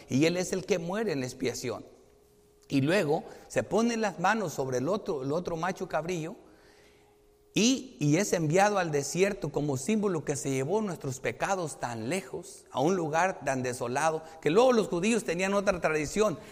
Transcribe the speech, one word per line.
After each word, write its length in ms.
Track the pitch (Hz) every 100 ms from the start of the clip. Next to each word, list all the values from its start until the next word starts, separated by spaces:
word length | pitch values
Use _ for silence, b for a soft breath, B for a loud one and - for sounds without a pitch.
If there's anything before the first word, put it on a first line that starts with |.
| -
y 180 | 127 160
Él 100 | 175
es 160 | 180
el 140 | 190 -
que 120 | 185
muere 340 | 170 202 220
en 120 | 143
expiación. 600 | 127 - 123 117 123 95 - - - _ _ _ _ _ -
Y 140 | 135
luego 420 | 139 202 151 160 B B B
se 140 | 131
ponen 380 | 113 190 233 226
las 200 | 214 165
manos 320 | 185 220 180
sobre 260 | - 131 127
el 100 | 135
otro, 340 | 208 - 151
el 100 | 139
otro 240 | 160 175 165
macho 320 | 175 185 185
cabrío, 480 | 165 165 180 156 233 b b b b b b b b _ _ _ 160
y, 400 | 226 262 - -
y 160 | 147 156
es 160 | 208
enviado 460 | 180 156 180 208 202
al 120 | 175
desierto 600 | 147 135 170 196 202 156
como 240 | 147 147 131
símbolo 480 | - 220 202 165
que 100 | 135
se 160 | 139 143
llevó 320 | 135 131 208
nuestros 380 | 214 156 139 131
pecados 580 | 120 - 165 196 156 -
tan 300 | 123 117 110
lejos, 580 | 185 - 156 180 - -
a 80 | 120
un 160 | 147 190
lugar 480 | 160 156 190 190
tan 180 | 143 131
desolado, 640 | 127 120 120 131 160 160 B B
que 80 | 147
luego 220 | 180 262
los 160 | 233 175
judíos 360 | 175 202 226
tenían 300 | - 170 190
otra 260 | 202 202 185
tradición. 560 | 165 156 143 196 214 151 B